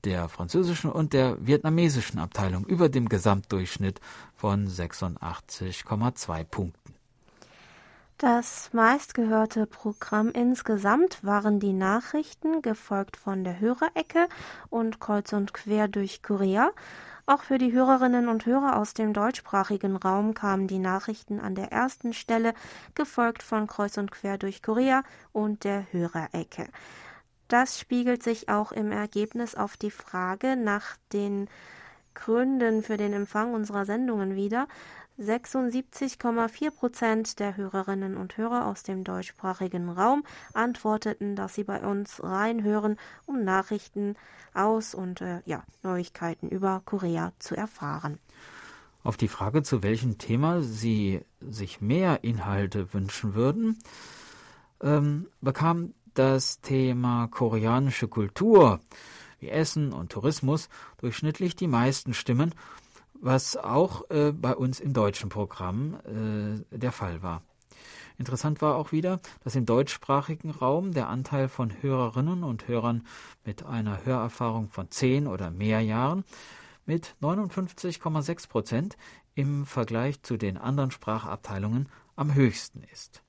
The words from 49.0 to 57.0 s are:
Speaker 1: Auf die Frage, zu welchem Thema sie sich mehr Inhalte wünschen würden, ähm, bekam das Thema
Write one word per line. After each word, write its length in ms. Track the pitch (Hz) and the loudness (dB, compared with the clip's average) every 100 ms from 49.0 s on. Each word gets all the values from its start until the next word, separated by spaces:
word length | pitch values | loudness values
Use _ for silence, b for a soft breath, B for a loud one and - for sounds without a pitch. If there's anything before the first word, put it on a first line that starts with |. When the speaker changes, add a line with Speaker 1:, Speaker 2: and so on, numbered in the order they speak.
Speaker 1:
Auf 120 | - | -4
die 140 | - 110 | 0 -2
Frage, 340 | - 101 151 | 0 0 0
zu 200 | 139 120 | 2 0
welchem 340 | 98 110 123 104 | 2 2 0 -2
Thema 440 | - 117 156 175 | 0 2 2 2
sie 600 | 131 110 113 107 101 95 - _ | -2 -2 0 2 2 0 -6 _
sich 400 | - 107 95 - | -12 -8 -8 -4
mehr 460 | 101 156 185 147 | 0 2 4 2
Inhalte 680 | 117 113 92 98 98 101 92 | 0 -2 0 0 0 -2 -2
wünschen 420 | 101 98 - 107 | -4 -4 -4 -2
würden, 440 | 104 127 190 220 220 B B B B B B B B B _ | 2 2 2 0 -2 B B B B B B B B B _
ähm, 460 | 139 147 147 147 190 _ | 2 4 4 0 -4 _
bekam 540 | 135 131 165 170 170 - - | -2 2 2 2 -4 -10 -6
das 460 | - 135 135 - - | 2 4 4 0 -6
Thema 680 | - 135 131 123 | 0 2 2 2